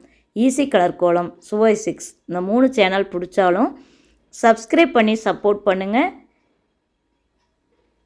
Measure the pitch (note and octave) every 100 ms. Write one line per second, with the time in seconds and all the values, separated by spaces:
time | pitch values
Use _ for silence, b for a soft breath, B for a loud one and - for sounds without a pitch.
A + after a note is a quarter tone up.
0 | b b b G#3 C4 C4+ C#4 G3+ F3+ -
1 | F3 F3 E3+ - - G#3+ A3 G#3+ F3+ -
2 | - - - F3+ F#3 A#3 C4 C4 F#3 G3
3 | G3 F3 F3+ - F#3 F3+ C#4+ b b b
4 | b b _ - A#3 A3+ - D#4+ E4+ A#3+
5 | G#3+ A3 G#3 F3 G3+ G#3 G3+ F#3+ F#3+ A3+
6 | F4+ - _ _ _ _ _ _ _ _
7 | _ _ _ _ _ _ _ _ _ _